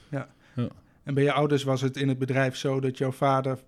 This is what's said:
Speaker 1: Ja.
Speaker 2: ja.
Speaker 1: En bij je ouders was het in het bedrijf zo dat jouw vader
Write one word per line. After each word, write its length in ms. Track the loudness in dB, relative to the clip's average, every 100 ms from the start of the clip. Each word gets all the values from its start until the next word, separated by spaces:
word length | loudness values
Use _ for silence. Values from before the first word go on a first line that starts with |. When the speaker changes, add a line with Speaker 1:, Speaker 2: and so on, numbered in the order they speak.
| -10
Speaker 1:
Ja. 180 | -10 -10 _ -12 -6
Speaker 2:
ja. 120 | -6 -6 -20 _
Speaker 1:
En 100 | -4
bij 100 | 0
je 80 | 2
ouders 320 | 2 2 2
was 180 | 2 0
het 160 | 0 0
in 100 | 0
het 120 | 0
bedrijf 360 | 0 0 0 0
zo 240 | -2 -2
dat 180 | -2 -2
jouw 140 | -4
vader 480 | 0 2 2 0 -4